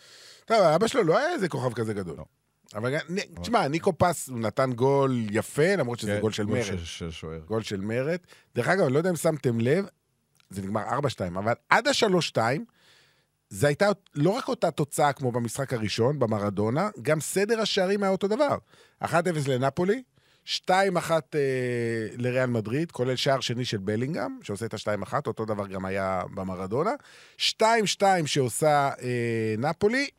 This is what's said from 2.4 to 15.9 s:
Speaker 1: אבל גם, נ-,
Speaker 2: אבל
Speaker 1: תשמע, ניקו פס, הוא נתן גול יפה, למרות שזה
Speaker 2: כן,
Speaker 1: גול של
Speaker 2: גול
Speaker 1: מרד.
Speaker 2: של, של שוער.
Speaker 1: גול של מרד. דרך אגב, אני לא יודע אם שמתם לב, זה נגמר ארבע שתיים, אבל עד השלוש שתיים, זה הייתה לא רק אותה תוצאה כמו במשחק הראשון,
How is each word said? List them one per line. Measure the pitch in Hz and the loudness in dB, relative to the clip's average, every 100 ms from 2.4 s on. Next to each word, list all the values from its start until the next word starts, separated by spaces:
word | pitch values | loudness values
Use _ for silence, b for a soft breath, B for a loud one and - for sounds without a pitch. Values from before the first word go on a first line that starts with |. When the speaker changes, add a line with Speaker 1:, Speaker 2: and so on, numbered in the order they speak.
| _ _ _ 104 | _ _ _ -6
Speaker 1:
אבל | 117 | -4
גם, | 147 151 | -2 -4
נ-, | 185 208 165 | -6 -6 -10
Speaker 2:
אבל | |
Speaker 1:
תשמע, | 180 233 151 | -2 0 2
ניקו | 160 202 170 | 0 -2 2
פס, | 180 160 - | 0 0 -6
הוא | 123 | -4
נתן | 110 - 131 | -4 0 0
גול | 117 131 139 135 127 110 | 2 2 4 2 0 -2
יפה, | 107 101 - 165 196 | -2 -2 0 2 2
למרות | 123 120 | -2 -4
שזה | 107 104 | -2 0
Speaker 2:
כן, | |
Speaker 1:
גול | 107 | 0
של | 104 | 0
Speaker 2:
גול | 104 123 | -2 -2
Speaker 1:
מרד. | 107 | -2
Speaker 2:
של, | 95 82 | -6 -8
של | - 85 | -10 -10
שוער. | 80 80 80 | -10 -12 -12
Speaker 1:
גול | 78 110 | -4 -4
של | 107 101 | -4 -6
מרד. | 101 117 135 175 _ b b - | -4 -4 -2 -4 _ b b -4
דרך | 120 | 0
אגב, | 185 | 4
אני | 160 | 4
לא | 135 | 4
יודע | 175 | 2
אם | 170 | 0
שמתם | 170 156 131 117 | 0 0 0 2
לב, | 117 165 202 _ _ _ _ _ - | 2 2 -2 _ _ _ _ _ -14
זה | 92 | -8
נגמר | 95 107 | -4 -4
ארבע | 104 120 147 | -2 -2 -2
שתיים, | - 92 90 | -2 -4 -2
אבל | 104 120 - | -2 -2 4
עד | 190 262 | 4 4
השלוש | 262 226 180 - | 2 2 2 0
שתיים, | 135 113 143 233 b b b b b b b - | 0 0 -2 -6 b b b b b b b -14
זה | 98 143 | 0 0
הייתה | 147 202 202 _ 151 | 2 2 0 _ 0
לא | 151 | 0
רק | 233 - | 0 -2
אותה | 247 180 | 0 0
תוצאה | - 151 - 147 | 0 -4 2 0
כמו | - 131 | 2 -2
במשחק | 120 117 - 135 | -2 -4 -6 -4
הראשון, | 123 107 | -4 -4